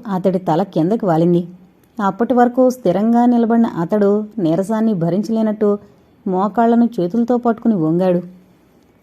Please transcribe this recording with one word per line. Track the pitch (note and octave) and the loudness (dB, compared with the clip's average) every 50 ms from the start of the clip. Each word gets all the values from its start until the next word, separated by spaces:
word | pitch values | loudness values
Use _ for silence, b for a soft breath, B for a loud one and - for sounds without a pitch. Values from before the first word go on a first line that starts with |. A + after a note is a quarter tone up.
| - A3+ | -4 -6
అతడి | G3 F#3 F3 G3+ F3+ F#3+ | -6 -2 -2 -2 -2 -2
తల | F#3 - D#3 D#3+ G3+ | -2 -2 0 0 -2
కిందకి | F#3+ - F3+ D#3 F3 G#3+ A3+ A3+ | -2 -2 -2 0 0 0 -2 0
వాలింది. | F#3+ E3 D#3+ E3 F3 F3 E3+ F3 E3+ - - - _ _ _ _ _ _ - G#3 | 0 0 2 2 2 2 0 0 -4 -10 -20 -20 _ _ _ _ _ _ -4 -4
అప్పటి | G3 F#3+ G3 A#3 A3 C4+ | -4 -2 -2 -2 0 2
వరకు | A#3+ A#3+ B3 B3 C4 B3+ B3+ | 2 2 2 2 2 2 2
స్థిరంగా | B3 B3+ - F#3 F3 G3 G#3 A#3 A#3 A#3+ A#3+ | 2 0 0 0 0 0 0 2 2 4 4
నిలబడిన | B3 B3 A#3 A#3 G#3+ A#3 A#3 A3+ | 4 2 2 2 2 2 2 0
అతడు | - - D#3 E3+ E3 G#3+ G#3+ G#3 G3 G3+ G#3 G#3+ G#3 - A3+ | 0 -2 -4 -4 -2 0 2 2 2 2 0 -2 -6 -6 -4
నీరసాన్ని | F#3 D#3 D#3+ F3+ G3 F#3 A3+ A3 A3 A3+ A3 | -2 0 0 0 -2 -2 -2 -2 0 0 0
భరించలేనట్టు | F3+ D#3+ E3+ E3+ G3 G#3 - A3+ A3+ A3 G#3+ G#3+ G#3+ G#3+ G#3 G3+ G3+ b b b b b b _ _ - G3+ | 0 -2 -2 -2 -2 -2 -2 -2 -2 -2 -2 -2 0 0 0 0 -2 b b b b b b _ _ -6 -4
మోకాళ్లను | F#3 F3+ F#3+ G#3+ - A#3+ A#3 A#3 A#3 A#3 A#3+ A3+ A#3 - | -2 -2 -2 -2 0 0 2 2 4 2 2 2 0 -2
చేతులతో | F3 F3 F3 A3+ A#3 A#3 B3 A#3+ | -4 -2 -2 -2 -2 0 -2 0
పట్టుకుని | A#3+ A#3+ A3+ A#3 - A#3+ A3 | 0 -2 -2 0 0 -2 0
వంగాడు. | F#3+ D#3 D#3 D#3+ F3 F#3 F#3 F3+ F3 F3+ - - - _ _ _ _ _ _ _ _ _ _ _ _ | 0 0 0 0 0 2 0 0 0 -2 -6 -14 -20 _ _ _ _ _ _ _ _ _ _ _ _